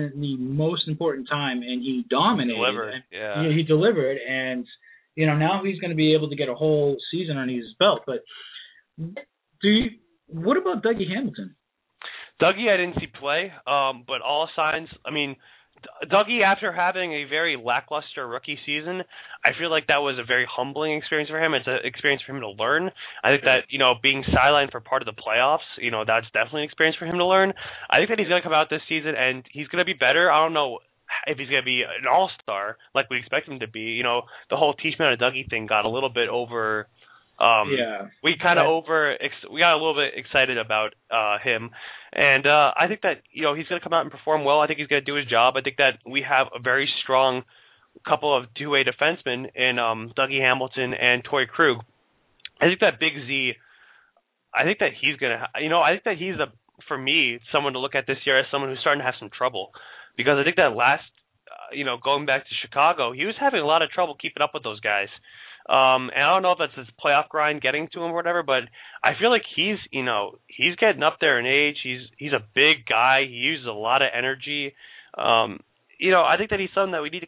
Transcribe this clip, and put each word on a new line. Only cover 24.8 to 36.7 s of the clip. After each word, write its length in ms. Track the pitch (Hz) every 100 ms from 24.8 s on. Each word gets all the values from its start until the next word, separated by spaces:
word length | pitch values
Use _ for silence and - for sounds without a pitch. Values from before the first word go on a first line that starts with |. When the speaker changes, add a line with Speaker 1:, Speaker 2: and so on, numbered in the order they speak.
Speaker 2:
part 220 | - 131
of 40 | 117
the 140 | 101
playoffs, 460 | 110 113 135 160 - -
you 120 | 120
know, 140 | 113 110
that's 200 | 113 113
definitely 300 | 110 117 151
an 40 | 151
experience 260 | - 160 156
for 80 | 165
him 120 | 175
to 80 | 175
learn. 260 | 190 190 - - - -
I 80 | -
think 100 | 214
that 80 | 220
he's 100 | 185
gonna 140 | 180
come 100 | 175
out 180 | 156 156
this 120 | 156 -
season 260 | 160 151 127
and 280 | 127 127 127
he's 160 | 139 143
gonna 160 | 175
be 100 | 180
better. 360 | 156 127 151 180
I 120 | 151
don't 120 | 160
know 240 | 160 139 113 _ _ - - -
if 120 | 139
he's 100 | 131
gonna 140 | 139
be 200 | 127 123
an 240 | 120 101 127
all-star 680 | 156 190 - - 101 101 113 _
like 160 | 139 131
we 80 | 123
expect 280 | 117 151 156
him 140 | 131
to 80 | 113
be. 260 | 113 110
You 80 | 117
know, 200 | 123 120 120 - -
the 60 | 143
whole 180 | 151
"teach 240 | 139 160 143
me 60 | 151
how 40 |
to 60 | 117
Dougie" 320 | 123 131 127
thing 180 | 113 107
got 180 | 107
a 40 | 107
little 200 | 123 135
bit 200 | 117 110
over, 600 | 120 117 117 110